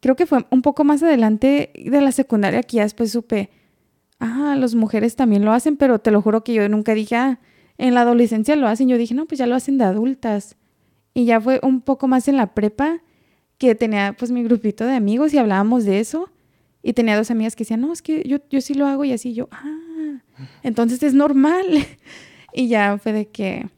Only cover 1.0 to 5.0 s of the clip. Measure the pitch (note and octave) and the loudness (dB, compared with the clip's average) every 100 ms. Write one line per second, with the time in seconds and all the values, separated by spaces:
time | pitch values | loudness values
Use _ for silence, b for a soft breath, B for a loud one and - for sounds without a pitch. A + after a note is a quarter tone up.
1 | E4 C#4 A3 G#3+ C4 C#4+ - - - C#4 | 2 2 2 2 2 0 -2 -10 -2 2
2 | C#4 B3 C4 G#3+ G3 A3+ A#3+ A#3 G#3+ - | 2 0 0 0 0 0 -2 -2 -2 -2
3 | A3+ A#3 A3+ G#3+ G3 _ _ _ _ _ | -4 -4 -4 -6 -6 _ _ _ _ _
4 | _ _ A3+ A#3+ D4 C#4 B3+ A3+ G#3+ A3 | _ _ -8 -4 -2 0 0 0 0 0